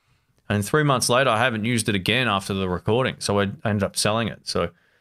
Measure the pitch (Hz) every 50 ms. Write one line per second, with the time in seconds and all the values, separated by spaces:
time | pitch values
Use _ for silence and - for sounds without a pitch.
0 | _ _ _ _ _ _ _ _ _ - 104 104 101 - - 151 151 147 131 117
1 | - - 120 127 139 127 110 107 123 131 113 107 104 120 123 113 - 120 101 98
2 | 87 104 107 127 127 113 101 98 - - 101 95 95 90 90 85 - 110 107 127
3 | 131 104 - - - - 101 101 101 98 - - - 113 104 104 98 87 - -
4 | - 107 107 113 113 90 - - - - - 95 85 85 - _ _ _ _ _